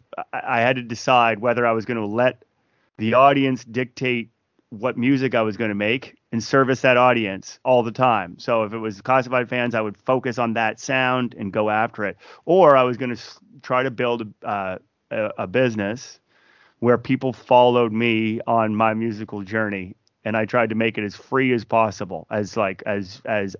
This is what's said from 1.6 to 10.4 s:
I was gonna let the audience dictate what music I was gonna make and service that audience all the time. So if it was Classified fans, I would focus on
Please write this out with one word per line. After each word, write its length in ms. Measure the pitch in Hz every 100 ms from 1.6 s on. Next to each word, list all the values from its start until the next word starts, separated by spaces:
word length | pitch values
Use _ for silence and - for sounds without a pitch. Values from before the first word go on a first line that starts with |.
| 120
I 40 |
was 140 | 113 104
gonna 180 | 117
let 400 | 104 110 127 - _ _ _ _ _ -
the 160 | 110
audience 500 | 123 139 139 135 127
dictate 680 | 120 113 123 - 131 123 117 _ _ _ -
what 280 | 107 123 120
music 380 | 123 139 131 117
I 60 |
was 140 | 110 101
gonna 200 | 113 101
make 420 | 104 127 - _ -
and 100 | 117
service 380 | 107 143 131 131
that 160 | 135 123
audience 640 | 127 120 104 95 - - 131
all 180 | 127
the 80 | 117
time. 480 | 107 127 110 90 -
So 240 | - 117
if 80 | 107
it 60 | 113
was 240 | 110 98
Classified 480 | 101 131 123 127 120
fans, 260 | 123 120 113
I 60 |
would 160 | 107 101
focus 420 | - 131 127
on 140 | 120